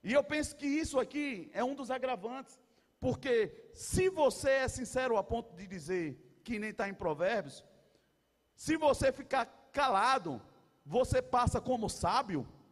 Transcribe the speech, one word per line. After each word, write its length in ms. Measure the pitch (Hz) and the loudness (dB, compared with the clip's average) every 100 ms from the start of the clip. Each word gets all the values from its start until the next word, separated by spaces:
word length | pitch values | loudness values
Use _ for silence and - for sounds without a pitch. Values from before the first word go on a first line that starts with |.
E 100 | 196 | 4
eu 100 | 277 | 2
penso 320 | 277 302 294 - | 2 -2 -2 -4
que 100 | 285 | -2
isso 340 | 294 311 277 | -2 0 -2
aqui 500 | 254 269 285 208 131 | -2 -4 -6 -6 -8
é 100 | 185 | -4
um 120 | 254 285 | -4 -4
dos 160 | 240 | -6
agravantes, 680 | 254 254 240 214 262 254 - _ _ _ _ | -4 -4 -6 -6 -10 -14 -20 _ _ _ _
porque 680 | - - 269 233 202 - - | -4 -2 2 2 2 -4 -20
se 360 | - - - 370 | -14 -2 2 2
você 400 | 370 277 - 277 | 4 2 4 2
é 180 | 269 262 | 2 2
sincero 500 | - 226 254 262 220 | -4 -4 -2 2 0
a 60 | |
ponto 300 | 190 - - 170 | 0 -4 -6 -16
de 120 | 196 | -12
dizer 720 | 185 143 185 160 - - _ | -12 -4 -2 -2 -8 -18 _
que 140 | - 220 | -8 -6
nem 160 | 214 | -6
tá 140 | 208 196 | -4 -6
em 60 | |
Provérbios, 720 | 190 180 147 180 226 143 - - _ _ _ _ _ _ _ _ _ | -4 -4 0 0 0 -4 -14 -20 _ _ _ _ _ _ _ _ _
se 220 | - 320 | -2 4
você 340 | 302 262 269 | 4 4 2
ficar 340 | 262 - 269 233 - - | 0 -2 -2 -2 -10 -6
calado, 680 | - 269 196 233 262 170 120 - - _ _ 143 | 0 2 4 4 2 0 -8 -10 -20 _ _ -2
você 360 | 208 247 254 | 0 2 2
passa 380 | 247 247 240 240 | 2 2 2 0
como 300 | - 247 196 | -2 -2 -2
sábio. 580 | - 170 233 262 156 110 - _ | -2 2 2 0 -4 -4 -14 _